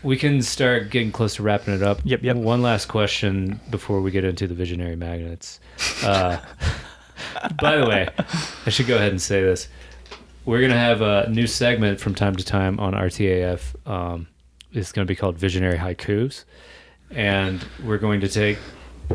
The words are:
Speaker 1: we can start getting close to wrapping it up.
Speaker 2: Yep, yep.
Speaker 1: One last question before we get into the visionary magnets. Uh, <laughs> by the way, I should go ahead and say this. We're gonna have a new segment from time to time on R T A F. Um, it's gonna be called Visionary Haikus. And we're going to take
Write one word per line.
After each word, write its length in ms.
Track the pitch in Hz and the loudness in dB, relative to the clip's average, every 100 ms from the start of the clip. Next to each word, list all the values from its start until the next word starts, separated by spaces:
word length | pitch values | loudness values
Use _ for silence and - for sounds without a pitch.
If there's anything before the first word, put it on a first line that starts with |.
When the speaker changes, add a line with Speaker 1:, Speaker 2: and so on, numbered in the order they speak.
Speaker 1:
we 140 | 143 131 | 0 2
can 240 | 147 143 | 4 2
start 500 | 117 - 127 120 104 | 2 2 2 2 0
getting 220 | 127 110 | 0 0
close 220 | 101 110 - | 0 -2 0
to 60 | |
wrapping 320 | 107 104 - | 0 0 0
it 80 | 95 | 0
up. 180 | 101 101 | 2 2
Speaker 2:
Yep, 180 | - 127 | 0 0
yep. 140 | 123 120 | 0 0
Speaker 1:
One 260 | 110 120 | 2 2
last 240 | 123 107 - | 2 0 0
question 760 | 110 104 - 104 95 95 107 - | 0 0 0 0 0 -2 -6 -6
before 300 | 110 - 98 | -8 -2 0
we 100 | 95 | 0
get 140 | 95 | 0
into 220 | 92 87 95 | 0 -2 -4
the 60 | |
visionary 420 | 87 87 87 87 85 | -4 -4 -4 -6 -6
magnets. 640 | 85 85 85 85 - - - - - - | -6 -6 -8 -10 -16 -20 -20 -8 -6 -2
Uh, 360 | 107 98 90 85 - - - - - - | 0 2 2 -2 -8 -4 -4 -4 -10 -20
<laughs> 640 | - - - - - 151 | -20 -14 -12 -8 -6 0
by 160 | 147 151 | 2 4
the 100 | 123 | 4
way, 220 | 101 92 - - 165 - - - | 2 0 -2 -4 -4 -6 -4 -2
I 40 | |
should 160 | 104 123 | 0 2
go 100 | 117 | 4
ahead 140 | 104 | 2
and 100 | 95 | 0
say 220 | - 98 | 0 2
this. 260 | 95 90 - - - - - - - - - | 2 0 -4 -16 -20 -20 -20 -20 -20 -12 -2
We're 140 | 117 | 2
gonna 160 | 131 120 | 4 4
have 240 | 120 110 | 4 4
a 260 | 107 101 104 | 4 4 4
new 180 | 113 117 | 2 0
segment 540 | - 120 120 104 98 | 2 2 4 2 2
from 140 | - | -2
time 200 | 92 101 92 | 0 0 0
to 80 | |
time 360 | 90 98 95 101 | -2 0 0 0
on 140 | 101 | 0
R 160 | 98 92 | 0 -2
T 180 | - 101 | 0 2
A 240 | 92 90 | 2 0
F. 240 | 90 - - - | -2 -6 -12 -8
Um, 400 | 95 87 85 85 _ _ _ - | -6 -4 -8 -10 _ _ _ -10
it's 180 | 120 92 | -8 -4
gonna 120 | - 92 | -4 -2
be 80 | |
called 220 | 95 98 82 | 0 -2 0
Visionary 400 | 95 90 92 85 | 0 2 0 0
Haikus. 640 | 90 87 - 104 127 - - - - - - _ - | -2 -6 -2 -2 -2 -6 -20 -20 -20 -20 -20 _ -12
And 540 | 135 104 98 95 92 - - | -2 2 2 0 -2 -8 -10
we're 140 | 120 104 | -4 0
going 220 | 107 104 | 2 0
to 60 | 98 | 0
take 300 | 107 104 104 - - - - - | 2 0 0 -8 -20 -20 -14 -4